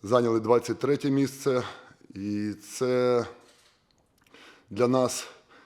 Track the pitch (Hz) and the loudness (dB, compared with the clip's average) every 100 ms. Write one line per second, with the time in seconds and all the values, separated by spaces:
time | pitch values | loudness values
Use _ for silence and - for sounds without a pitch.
0 | 98 123 120 113 110 120 117 113 131 143 | 4 2 4 0 4 2 2 -4 -2 0
1 | 143 139 135 135 - 127 110 - - - | 0 0 0 -2 -2 -2 -4 -12 -20 -20
2 | _ 95 101 104 107 98 - - 127 127 | _ -10 -6 -4 -4 -8 -14 -4 0 2
3 | 123 123 117 - - _ _ _ _ _ | 2 2 -2 -10 -20 _ _ _ _ _
4 | _ _ _ - - - _ 101 120 131 | _ _ _ -20 -20 -20 _ 0 2 4
5 | 123 - - - _ - | 2 -2 -10 -18 _ -20